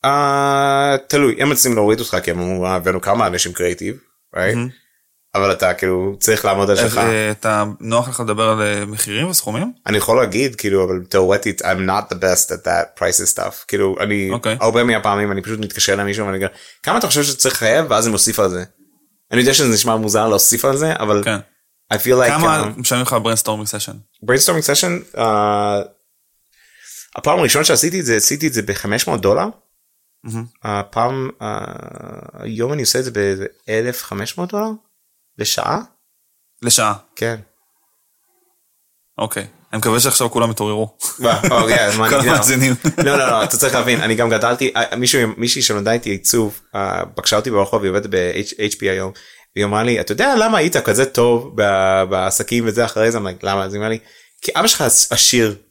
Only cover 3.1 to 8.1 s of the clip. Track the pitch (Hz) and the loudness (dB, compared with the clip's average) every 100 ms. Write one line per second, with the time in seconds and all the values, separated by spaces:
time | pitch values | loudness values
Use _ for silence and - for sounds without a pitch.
3.1 | 107 101 90 87 87 87 87 90 123 _ | 0 2 0 -4 -2 -2 -2 -8 -10 _
4.1 | _ _ - 92 117 123 127 _ _ _ | _ _ -2 0 0 -4 -8 _ _ _
5.1 | _ _ 95 98 92 92 87 92 92 95 | _ _ -2 0 2 0 0 0 0 -2
6.1 | 101 - 107 104 98 98 98 117 107 113 | -2 0 2 2 2 2 2 2 2 0
7.1 | 110 107 107 110 107 104 104 113 117 120 | 2 0 -2 0 0 -2 -6 -2 -2 0